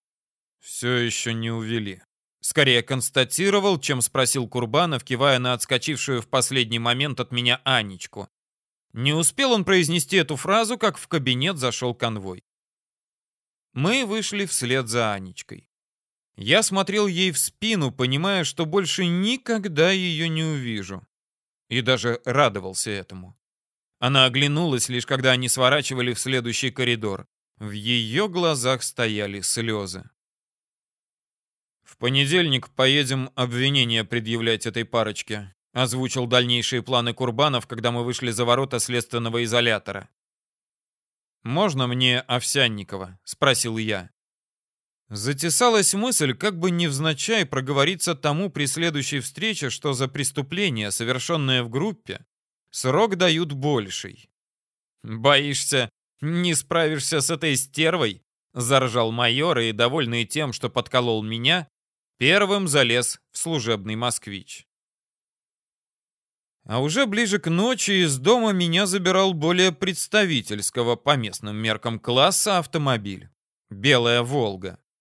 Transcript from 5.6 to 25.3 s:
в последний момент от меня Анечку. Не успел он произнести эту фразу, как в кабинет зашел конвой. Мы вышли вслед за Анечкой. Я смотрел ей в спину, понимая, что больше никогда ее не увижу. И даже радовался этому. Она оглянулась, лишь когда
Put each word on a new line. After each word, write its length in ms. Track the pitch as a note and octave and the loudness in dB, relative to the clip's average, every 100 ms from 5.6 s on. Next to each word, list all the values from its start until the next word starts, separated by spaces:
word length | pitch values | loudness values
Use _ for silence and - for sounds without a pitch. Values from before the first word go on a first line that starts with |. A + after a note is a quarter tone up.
| - B2 - C#3 - B2 | 0 -2 -2 -4 -4 -4
в 80 | - | -2
последний 500 | C3 - C3+ A2+ A#2 | 0 0 0 0 -2
момент 420 | A#2 B2 D3 B2+ | 0 0 -2 -4
от 120 | A#2+ | -4
меня 300 | B2 B2 B2 | -2 0 0
Анечку. 640 | C3+ B2+ G2+ F#2 - G#2 G2 _ _ _ _ _ _ | 0 0 -2 -8 -14 -14 -16 _ _ _ _ _ _
Не 220 | A#2 C3+ | -4 -2
успел 380 | D#3 E3+ - C4+ | 0 0 2 2
он 120 | A3 | 2
произнести 540 | F3+ F#3 D3+ E3+ - G3 | 2 2 2 0 0 0
эту 180 | C#3+ C#3+ | 0 -2
фразу, 400 | - G#3+ G#3+ A#3+ | 0 0 0 0
как 220 | G#3+ - | -2 -2
в 100 | - | -4
кабинет 480 | E3 B2+ B2 E3 E3 | -2 0 0 -2 -2
зашел 380 | B2+ - B2+ | -4 -2 -4
конвой. 500 | A#2 A#2+ G#2+ F#2+ F2+ - _ _ _ _ _ _ _ _ _ _ _ _ | -2 -4 -4 -8 -12 -16 _ _ _ _ _ _ _ _ _ _ _ _
Мы 320 | B2+ E3 C4 | -2 0 2
вышли 400 | A3 A3 - G#3 | 0 -2 -4 -4
вслед 440 | F#3+ - B2 C3 A#2 | -2 -2 0 0 0
за 260 | A#2+ A2 | 0 0
Анечкой. 560 | G2 F#2 - - - - _ _ _ _ _ _ - | -2 -8 -16 -16 -18 -20 _ _ _ _ _ _ -6
Я 260 | G2+ F#3+ | 2 2
смотрел 440 | G#3 F#3+ F#3+ G#3 G3+ | 4 0 0 0 0
ей 240 | E3+ F#3+ | 0 0
в 80 | C#3+ | 0
спину, 520 | - - A3 G3+ C3+ | -2 -2 -2 0 0
понимая, 540 | - B2+ C#3 F#3+ G3 | 0 0 0 0 0
что 220 | D3 - D#3 | -2 -4 -2
больше 400 | G3 E3+ - F3 | 0 0 0 0
никогда 840 | F3 G#3 B3+ - A3 F#3+ D3+ F3 | 0 0 -2 -2 -4 -2 2 4
ее 360 | F#3+ F3+ D#3 E3 | 2 0 -2 -2
не 180 | D#3+ | -2
увижу. 640 | D#3+ D3 A#2+ G#2+ F#2 F#2+ - _ _ _ _ _ - | -2 -4 -4 -6 -8 -12 -16 _ _ _ _ _ -6
И 100 | A#2+ | -2
даже 400 | A#2+ B2 A#2 A#2 B2 | 0 2 0 -2 0
радовался 640 | C3+ B2+ G2 F#2 F#2+ A2+ | 2 2 0 -6 -6 -4
этому. 460 | G2+ - F#2 F2+ - _ _ _ _ _ - | -6 -10 -16 -18 -20 _ _ _ _ _ -2
Она 280 | B2 C3+ B2+ | 2 6 6
оглянулась, 640 | C3 C#3+ D3+ E3+ B2+ - | 4 2 2 2 0 0
лишь 180 | B2 - | -4 -2
когда 260 | C3 C3 | 0 2